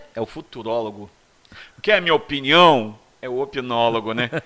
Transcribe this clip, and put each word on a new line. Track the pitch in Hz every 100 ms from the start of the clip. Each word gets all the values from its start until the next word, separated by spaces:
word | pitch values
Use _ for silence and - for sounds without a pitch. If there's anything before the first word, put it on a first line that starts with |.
| -
É | 117
o | 110
futurólogo. | - - 120 110 117 110 98 101 _ _ _ _ - - _
"Quer | 202 202
a |
minha | 175
opinião?" | 151 - 143 135 170 175 135 107 107 _ _
É | 127
o | 123
opinólogo, | 139 139 123 117 117 113 107
né? | 113 117 156